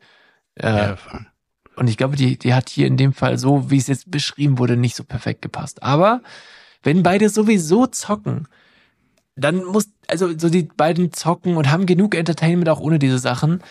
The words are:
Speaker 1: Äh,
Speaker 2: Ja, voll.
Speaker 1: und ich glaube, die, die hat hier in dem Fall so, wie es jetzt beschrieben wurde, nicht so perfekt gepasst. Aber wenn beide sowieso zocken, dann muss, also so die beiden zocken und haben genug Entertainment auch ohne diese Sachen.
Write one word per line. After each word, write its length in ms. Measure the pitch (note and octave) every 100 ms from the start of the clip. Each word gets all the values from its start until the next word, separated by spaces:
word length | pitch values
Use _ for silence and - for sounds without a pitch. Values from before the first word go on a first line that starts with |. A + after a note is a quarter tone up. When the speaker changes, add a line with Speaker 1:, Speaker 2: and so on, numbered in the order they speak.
| _ _ _ _ _ -
Speaker 1:
Äh, 120 | A2 G#2+ G#2
Speaker 2:
Ja, 60 | F#2+
voll. 300 | - A#2 A2 _ _ _ _ -
Speaker 1:
und 120 | B2
ich 80 | A2
glaube, 180 | C3 C#3+
die, 220 | B2+ C3
die 160 | B2+
hat 160 | B2+ -
hier 160 | - C3+
in 100 | B2+
dem 160 | C3+
Fall 240 | - C3 B2
so, 300 | C3 C#3+ B2+
wie 60 | C#3
es 100 | B2+
jetzt 240 | C3+ -
beschrieben 460 | D3 - - D3 B2+
wurde, 180 | B2 A#2+
nicht 180 | A#2+ -
so 80 |
perfekt 380 | - B2 - -
gepasst. 400 | - - - -
Aber 380 | B2+ D3 G3 B3 - - - - - _
wenn 180 | C#3+ F3+
beide 260 | F3 G3 G#3+
sowieso 580 | G#3+ G#3+ G#3 D#3 G#3 B3+
zocken, 600 | - - G#3 E3+ A#2+ D#3 _ _ _ _ _ _ _ _ -
dann 280 | C#3+ F#3 F3+
muss, 240 | G#3 - _ -
also 300 | E3 F3+ D#3+
so 120 | E3+
die 140 | F3+
beiden 480 | D3+ - D#3 E3+ F3
zocken 460 | - D#3+ F3 F3+ E3
und 120 | C#3
haben 140 | E3 F#3
genug 260 | F3+ G#3 E3+
Entertainment 540 | E3+ D#3 D#3+ F3+ E3
auch 100 | D3
ohne 200 | D3+ D#3+
diese 200 | C3+ B2+
Sachen. 440 | B2 B2 D3+ F3+ -